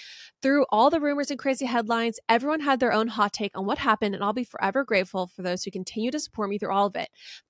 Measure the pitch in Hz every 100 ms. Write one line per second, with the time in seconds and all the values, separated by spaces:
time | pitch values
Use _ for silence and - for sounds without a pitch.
0 | - - - _ 269 285 - 214 269 330
1 | 294 285 277 262 277 262 254 240 220 233
2 | 233 220 - 226 277 311 294 262 247 214
3 | 226 220 208 - 202 - 196 285 277 214
4 | 208 196 202 220 240 - 196 254 269 202
5 | 185 190 180 - 180 180 196 185 190 220
6 | 233 302 - - 202 202 208 196 202 165
7 | - _ - -